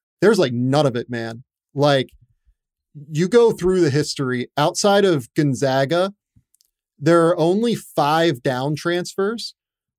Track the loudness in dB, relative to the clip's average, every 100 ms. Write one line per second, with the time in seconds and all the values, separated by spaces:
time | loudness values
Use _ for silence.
0 | _ 0 2 4 2 0 0 2 2 0
1 | -6 -8 -8 -12 -20 _ _ 0 2 2
2 | -2 _ _ _ _ _ _ _ _ -20
3 | -8 -4 2 4 4 2 0 2 2 0
4 | -2 -4 -4 -4 -6 -2 -2 0 2 2
5 | 2 0 -4 -2 -2 0 0 0 0 0
6 | -2 -6 _ _ _ _ _ _ _ -4
7 | 2 4 4 2 0 0 -2 -4 -6 -2
8 | 0 2 0 -2 -4 -4 -4 -6 -4 -6
9 | -6 -6 -6 -6 -12 -18 _ _ _